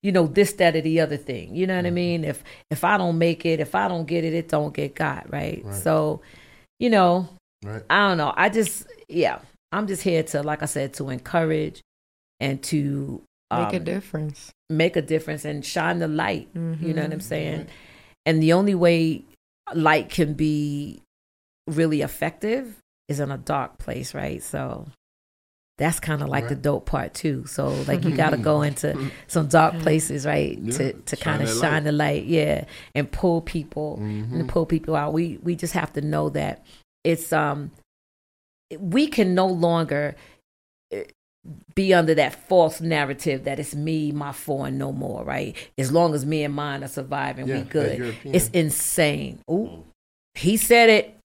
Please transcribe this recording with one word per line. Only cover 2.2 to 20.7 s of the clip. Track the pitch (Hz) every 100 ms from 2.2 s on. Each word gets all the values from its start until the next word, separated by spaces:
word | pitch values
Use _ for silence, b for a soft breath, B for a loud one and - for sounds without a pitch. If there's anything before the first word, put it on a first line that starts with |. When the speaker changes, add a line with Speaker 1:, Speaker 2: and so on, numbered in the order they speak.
Speaker 1:
If, | 151 - - B _
if | 151
I | 175 202
don't | 180 165
make | 170 165 165
it, | 160
if | 147 190
I | 196
don't | 170 147
get | 170
it, | 160
it | 165 160
don't | 151 147
get | 147 143 -
got, | 151 135 -
right? | 143 - - 101
Speaker 2:
Right. | 98
Speaker 1:
So, | 160 156 151 156 B B B B B _
you | 240
know, | 214 180 175 180 - _ _
Speaker 2:
Right. | 101 110 -
Speaker 1:
I | 180 202
don't | 175
know. | 143 -
I | 196
just, | 214 202 - - - -
yeah, | 165 123 64 - _ _
I'm | 185 208
just | 190
here | 196 165
to, | 160 147
like | 147 151
I | 147
said, | - 139 -
to | 135
encourage | 131 - 175 160 156 156 - _ _ _ _ _ _
and | 135 135
to, | - 156 143 139 139 - _ _ _
Speaker 3:
Make | - -
a | 185
Speaker 1:
um, |
Speaker 3:
difference. | 165 185 - 156 151 143 - _ _
Speaker 1:
make | 156 170 170
a |
difference | 143 156 156 151
and | 151 147 -
shine | 180 165 175
the | 160
light. | 156 180 185 -
You | 165 165 160 165
know | 160
what | 147
I'm | 170
Speaker 3:
Mm-hmm. |
Speaker 1:
saying? | - 156 156 156
Speaker 2:
Right. | - B B B B B -
Speaker 1:
And | 160
the | 160
only | 175 202 185
way | 170 170 160 - - _ _ _ -
light | 165 156 156 -
can | - 151 147
be | 156 151 147